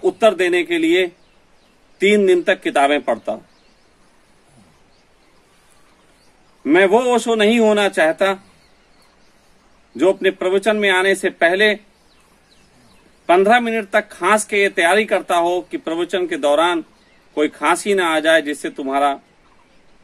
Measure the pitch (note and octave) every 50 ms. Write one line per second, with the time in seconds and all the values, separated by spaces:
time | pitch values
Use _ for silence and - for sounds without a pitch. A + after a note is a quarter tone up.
0 | - F#3 F3+ - A3+ A3 F#3 E3 F#3 F3 F3+ F3+ D#3+ D#3+ F3 E3 E3 D#3+ F3 F#3
1 | F#3 F3 F3 _ _ _ _ _ _ _ _ _ _ _ _ _ _ _ _ -
2 | F#3 G3+ G#3 G#3 G3 F#3 F3+ F3 D#3+ G#3 F#3 - - E3+ B2 C#3+ C#3 C#3+ D3 C#3+
3 | - - A#2 A2 - - G#2+ - - _ _ _ _ _ _ _ _ _ _ _
4 | _ _ _ _ _ _ _ _ _ _ _ _ _ _ _ _ _ _ _ _
5 | _ _ _ _ _ _ _ _ _ _ _ _ _ _ _ _ _ _ _ _
6 | _ _ _ _ _ _ _ _ _ _ _ _ - C3 D#3 F3+ G3 F#3 G3+ A#3+
7 | C4 B3 B3 A3+ - A#3+ A3+ A3 G#3 G#3 A#3 A#3+ A3 G#3+ G#3 G#3 G3+ F#3+ G3 F#3+
8 | D#3+ D#3+ D#3+ - G3+ G3 G3 G3 - _ _ _ _ _ _ _ _ _ _ _
9 | _ _ _ _ _ _ _ _ _ _ _ _ _ _ _ _ _ _ - A#2
10 | D#3+ F#3+ G3 G3 F#3 F#3+ - - F3+ F#3 F#3+ G3 F#3+ A3+ G#3+ G#3+ G3+ G3 F#3 F#3
11 | F#3+ G3 G3 F#3 - F3+ - - E3+ E3 F3+ G3 G#3+ G#3+ G3+ G3+ _ _ _ _
12 | _ _ _ _ _ _ _ _ _ _ _ _ _ _ _ _ _ _ _ _
13 | _ _ _ _ _ - E3+ F#3+ G3 G#3 A#3+ A#3+ A#3+ A3+ A3+ A3+ G#3 - - G#3+
14 | G#3 - - - E3+ F#3+ G#3+ G#3+ - - G#3+ G3+ G3 F#3+ - F#3 E3 E3+ F#3+ G#3+
15 | A3 - G#3+ F3+ D#3 - F#3 E3+ E3+ F3 F3+ F3+ D#3+ - F3 D3 - E3 D#3+ E3+
16 | F3 E3+ - F#3 F3+ D#3+ E3+ C#3+ C#3+ C#3+ D3 D3+ E3 F3 F3 E3 - _ _ _
17 | _ _ _ _ _ _ - D3+ D3+ D3 - - D3 D#3 F3 E3 - G#3 G3+ F#3+
18 | F3+ E3 D#3+ D#3 D3+ D#3+ D#3+ D#3+ C#3+ D3 D3 - - D#3+ C#3 - C#3 C3 C3+ C#3
19 | C#3+ C#3+ C#3 - _ _ _ _ _ _ _ _ _ _ _ _ _ _ _ _